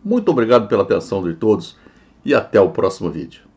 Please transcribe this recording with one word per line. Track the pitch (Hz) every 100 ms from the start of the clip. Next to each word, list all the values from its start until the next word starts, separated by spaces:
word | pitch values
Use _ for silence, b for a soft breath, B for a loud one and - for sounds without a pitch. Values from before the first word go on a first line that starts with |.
Muito | 202 240 196
obrigado | 135 113 123 104
pela | 107
atenção | 95 98 - 98
de | 87
todos | 82 110 98 - b b b b b
e | -
até | 127 - 107
o | 92
próximo | - 92 - 85
vídeo. | 80 82 - _